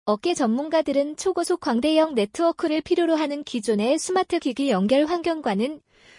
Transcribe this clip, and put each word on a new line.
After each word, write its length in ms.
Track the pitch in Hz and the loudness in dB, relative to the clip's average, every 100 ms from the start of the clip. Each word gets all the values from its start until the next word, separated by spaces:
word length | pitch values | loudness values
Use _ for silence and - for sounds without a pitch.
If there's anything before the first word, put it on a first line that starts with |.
| - | -2
업계 240 | 208 349 | -2 0
전문가들은 840 | 339 240 233 302 320 302 277 285 302 | 0 0 0 0 0 0 0 -2 -2
초고속 420 | 392 349 339 349 | -4 -2 -2 -2
광대역 540 | - 240 294 311 320 | -2 0 2 2 2
네트워크를 640 | 247 - - 339 - 330 311 | 2 -2 0 -2 0 -2 -2
필요로 380 | - 349 339 311 | 0 0 2 2
하는 260 | 294 285 | 0 -6
기존의 560 | 302 240 226 208 226 311 | -6 -6 -2 0 2 0
스마트 400 | - 370 370 349 | 0 -2 0 -2
기기 300 | 285 240 277 | -2 -2 0
연결 340 | 190 202 262 | 2 4 4
환경과는 800 | 302 349 339 320 277 196 254 302 _ _ - | 2 0 -2 -2 -2 -2 -2 -6 _ _ -20